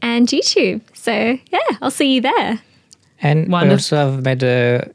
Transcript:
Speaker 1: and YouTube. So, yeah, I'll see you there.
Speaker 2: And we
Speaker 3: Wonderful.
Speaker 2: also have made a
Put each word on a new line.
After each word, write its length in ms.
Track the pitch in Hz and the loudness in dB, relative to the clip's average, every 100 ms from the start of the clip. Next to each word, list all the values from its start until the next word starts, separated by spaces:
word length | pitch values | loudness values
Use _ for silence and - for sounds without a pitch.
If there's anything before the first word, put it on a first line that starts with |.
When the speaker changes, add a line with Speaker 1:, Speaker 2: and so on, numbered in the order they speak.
Speaker 1:
and 240 | 233 233 240 | -2 0 2
YouTube. 540 | 294 - - 208 208 - | 0 0 2 0 -2 -10
So, 460 | - - 214 226 262 - | -10 -4 -2 0 -2 -4
yeah, 280 | 359 640 233 | -4 -2 -4
I'll 80 | 262 | -4
see 240 | - 277 | -2 0
you 80 | 262 | 2
there. 400 | 262 320 202 226 _ _ _ - _ - | 0 0 -2 -4 _ _ _ -20 _ -4
Speaker 2:
And 280 | 147 151 165 | 0 0 0
we 40 | |
Speaker 3:
Wonderful. 460 | 175 165 135 - 151 | 2 4 2 2 0
Speaker 2:
also 140 | 139 | 0
have 120 | 135 | 0
made 200 | 131 127 | -2 0
a 480 | 127 123 120 123 - | 0 2 2 0 -4